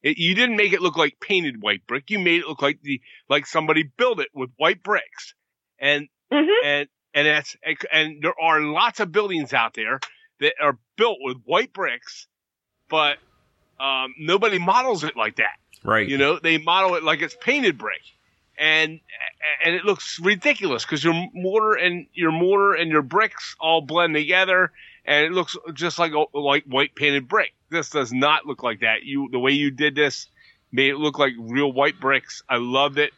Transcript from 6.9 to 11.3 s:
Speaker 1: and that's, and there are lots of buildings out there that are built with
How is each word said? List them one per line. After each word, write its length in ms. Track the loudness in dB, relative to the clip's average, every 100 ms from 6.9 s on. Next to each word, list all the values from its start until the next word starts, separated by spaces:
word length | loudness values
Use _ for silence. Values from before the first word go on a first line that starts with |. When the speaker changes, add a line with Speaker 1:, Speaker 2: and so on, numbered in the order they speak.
| _ _
Speaker 1:
and 140 | 2 2
that's, 300 | 2 -2 -12 -8 -6 0
and 300 | 0 0 -2
there 180 | -4 0
are 200 | 2 2
lots 400 | 0 0 0 0
of 100 | -2
buildings 420 | -2 0 -4 -2
out 220 | 0 -2
there 240 | -4 -4 -4 -8 _ _ _
that 160 | -2 2
are 160 | 0 0 _ 0
built 200 | 0 0
with 180 | -6